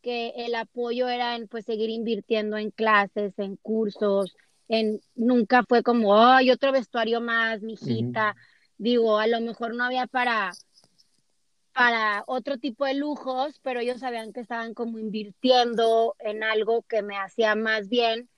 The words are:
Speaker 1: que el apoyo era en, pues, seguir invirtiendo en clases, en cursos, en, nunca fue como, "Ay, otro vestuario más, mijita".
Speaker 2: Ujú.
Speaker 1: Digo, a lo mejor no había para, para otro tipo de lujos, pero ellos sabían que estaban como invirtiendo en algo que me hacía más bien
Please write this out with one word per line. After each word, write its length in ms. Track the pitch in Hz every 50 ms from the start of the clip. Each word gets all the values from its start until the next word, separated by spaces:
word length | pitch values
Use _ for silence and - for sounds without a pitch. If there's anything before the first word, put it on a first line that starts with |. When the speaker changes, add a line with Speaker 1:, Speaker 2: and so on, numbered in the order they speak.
Speaker 1:
que 320 | _ 240 240 240 233 233 -
el 180 | - 233 240 233
apoyo 540 | 226 226 214 _ 247 240 240 233 247 254 247
era 260 | 247 240 247 240 240
en, 120 | 233 233 202
pues, 180 | - 233 208
seguir 240 | - 233 208 220 226
invirtiendo 680 | 226 226 226 226 233 202 - _ 226 220 214 214 208 214
en 120 | 214 214
clases, 600 | - - 220 220 214 208 202 190 _ 214 208 202 180 -
en 160 | 202 196 196
cursos, 800 | - _ 214 214 220 226 208 196 - 214 208 196 196 196 180 _ _ _ _ _ _ _ _
en, 320 | 226 226 220 214 214 - _ _ _
nunca 480 | - 220 240 254 240 220 - 247 247 220
fue 180 | _ 247 233
como, 340 | - 240 240 240 220 196 202 214 226
"Ay, 280 | 247 254 262 262 254
otro 200 | 254 247 - 269
vestuario 500 | 262 269 226 _ _ 240 226 220 226 233
más, 400 | 233 240 233 226 226 226 226 208
mijita". 760 | 202 220 220 190 - - 120 113 117 123 123 127 131 127 123
Speaker 2:
Ujú. 20 | _ _ _ _ _ _ _ _ _
Speaker 1:
Digo, 400 | 202 233 247 240 226 226 214 214
a 80 | 214 226
lo 140 | 233 226
mejor 320 | 233 233 226 - 240 233 220
no 80 | 240 247
había 200 | 247 254 254 254 254
para, 440 | - 254 247 247 233 220 202 185 175 - - _ _ _ _ _ _ _ _ _ _ _ _ _ _ _ _ _ _ _ _ _ _
para 500 | 262 247 240 233 226 220 214 208 202 220 -
otro 300 | 254 254 - - 285 233
tipo 280 | 262 285 220 _ 285
de 80 | 269 269
lujos, 680 | 277 285 294 294 - - 262 254 254 262 302 277 _ _
pero 160 | 269 254 240
ellos 200 | 233 240 247 240
sabían 320 | 262 254 240 226 220 220 -
que 80 | 254
estaban 320 | 240 _ 240 233 226 226 220
como 260 | - 240 233 226 220
invirtiendo 1160 | 220 220 196 214 214 208 190 _ - 254 254 247 240 240 233 208 226 226 226 226 226 226 - _
en 240 | - 214 214 214 220
algo 400 | 220 220 214 214 202 226 233 -
que 180 | _ 233 220
me 160 | 202 208 202 202
hacía 380 | 196 190 _ - 220 214 214
más 340 | 214 220 220 220 220 202 196
bien 400 | 233 240 233 226 226 233 247 _ _